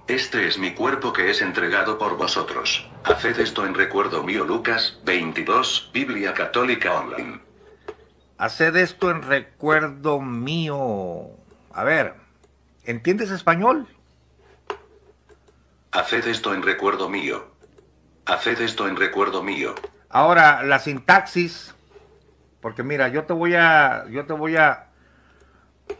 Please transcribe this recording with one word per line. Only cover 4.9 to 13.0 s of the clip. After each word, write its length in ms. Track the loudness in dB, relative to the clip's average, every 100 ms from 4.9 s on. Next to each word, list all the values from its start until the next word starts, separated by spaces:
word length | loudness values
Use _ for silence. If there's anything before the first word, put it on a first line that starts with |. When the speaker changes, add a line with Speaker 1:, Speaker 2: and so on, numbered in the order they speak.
| -4
Speaker 1:
veintidós, 880 | -2 -2 -2 -6 0 0 0 -4 -4
Biblia 420 | -6 -4 -4 -4
Católica 600 | -4 -2 0 0 0 0
Online. 460 | 0 -2 -8 -10 -14 -20 _ -20 -18 -18 -18 _ _ _ -6
Speaker 2:
"Haced 360 | -6 0 2 4
esto 340 | 2 0 -2
en 120 | -2
recuerdo 960 | 0 -2 -2 _ 2 2 2 -4 -2 -2
mío". 1120 | -2 -6 -4 -2 -2 -2 -2 -4 -4 -8 -12 -20 _ _ _
A 120 | -2
ver, 300 | 2 2 0 -6 _ _ _ _ _ _
¿entiendes 460 | -8 -2